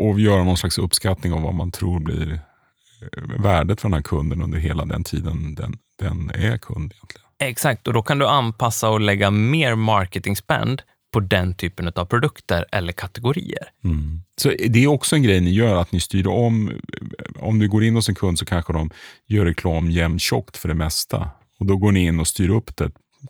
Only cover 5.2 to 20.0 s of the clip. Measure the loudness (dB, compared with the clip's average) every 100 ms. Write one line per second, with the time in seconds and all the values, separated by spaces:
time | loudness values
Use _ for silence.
5.2 | -4 -4 -6 -6 -8 -10 _ -8 -6 -4
6.2 | -6 -2 -2 -2 -6 -8 -8 -12 -20 -20
7.2 | _ -10 -8 -2 -2 0 -2 -2 0 0
8.2 | 2 2 0 0 -2 0 0 2 2 2
9.2 | 2 4 2 2 2 2 2 2 0 -4
10.2 | -4 -4 -2 -2 -2 -4 -10 _ _ -2
11.2 | 2 2 2 -2 -6 -4 -4 -4 -2 0
12.2 | 0 -4 -2 -2 0 -2 -4 -6 -10 -4
13.2 | -4 -4 -6 -10 -12 _ -2 -2 -2 -8
14.2 | -10 -2 0 2 4 4 6 2 2 4
15.2 | 6 4 4 4 4 2 0 -2 -2 0
16.2 | 0 2 2 2 -2 -6 -12 -14 -14 -14
17.2 | -16 -6 0 2 4 4 4 4 0 0
18.2 | 0 0 -2 -2 0 -2 -4 -8 -20 -18
19.2 | -2 2 2 0 0 0 2 2